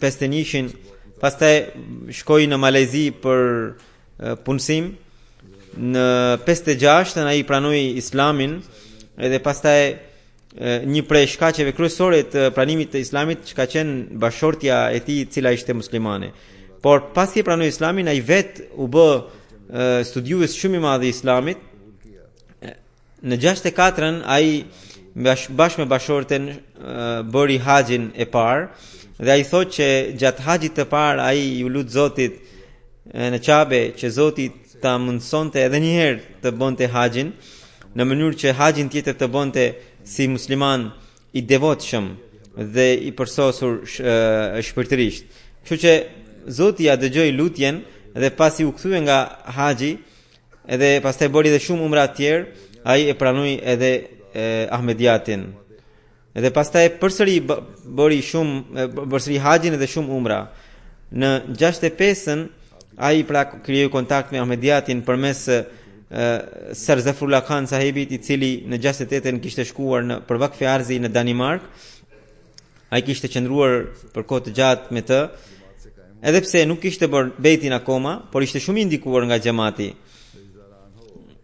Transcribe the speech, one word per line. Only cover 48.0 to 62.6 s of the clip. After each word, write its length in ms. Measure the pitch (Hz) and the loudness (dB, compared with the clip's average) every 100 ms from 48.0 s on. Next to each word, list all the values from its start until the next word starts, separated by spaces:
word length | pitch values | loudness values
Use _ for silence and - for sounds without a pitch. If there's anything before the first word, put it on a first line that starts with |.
| - | -12
dhe 160 | 120 131 | -2 -2
pasi 340 | 135 160 156 156 | 2 2 2 -2
u 80 | - | -2
kthye 260 | 185 185 | -2 0
nga 180 | 147 135 - - - 123 | 2 2 0 -8 -12 -4
haxhi, 400 | 143 123 139 180 - _ _ _ _ _ - | -2 0 -4 -6 -12 _ _ _ _ _ -6
edhe 320 | 127 143 139 | 2 4 4
pastaj 280 | 135 131 147 | 2 0 2
bëri 180 | 147 151 | 4 4
edhe 100 | 147 | 2
shumë 220 | - 170 160 | 0 -2 0
umra 200 | 147 139 | 2 2
të 100 | 139 | 0
tjerë, 240 | 143 165 180 - - - 120 | 0 0 -4 -16 -20 -8 2
ai 220 | 135 151 | 2 2
e 60 | 131 | 2
pranoi 380 | 131 131 143 135 127 | 0 0 -2 -4 -2
edhe, 280 | 123 127 127 - - - | 2 2 0 -4 -20 -12
e, 380 | 110 113 113 110 | -6 -2 -2 -2
Ahmediatin. 800 | 120 120 113 120 110 113 101 95 98 - - _ _ _ _ _ 107 | -2 -2 2 4 4 0 -6 -8 -16 -20 -20 _ _ _ _ _ -2
Edhe 160 | 127 | 0
pastaj 360 | 135 147 170 170 - | 0 2 4 4 2
përsëri 400 | 185 190 196 175 135 | -2 2 2 2 0
bë-, 140 | 147 - - 131 127 | -6 -6 -20 -8 2
bëri 220 | 151 147 - | 2 2 -2
shumë, 300 | 165 156 135 | -4 -2 -4
e, 240 | 131 131 127 | -8 -6 -6
bë-, 140 | 131 139 | -6 -4
përsëri 280 | 135 143 143 | -4 -2 -2
haxhin 360 | 143 165 170 147 | 4 4 2 -2
edhe 120 | 135 | -2
shumë 240 | 160 143 | -4 -4
umra. 300 | 135 117 104 104 - - - - - - 120 | -4 -2 -2 -6 -16 -20 -20 -20 -20 -10 -2
Në 160 | 135 135 - 117 | 0 0 -4 0
gjashtë 320 | 165 170 165 | 0 0 -2
e 60 | 160 | 0
pesën 480 | 196 196 - 151 160 - | 0 0 -2 -4 -6 -14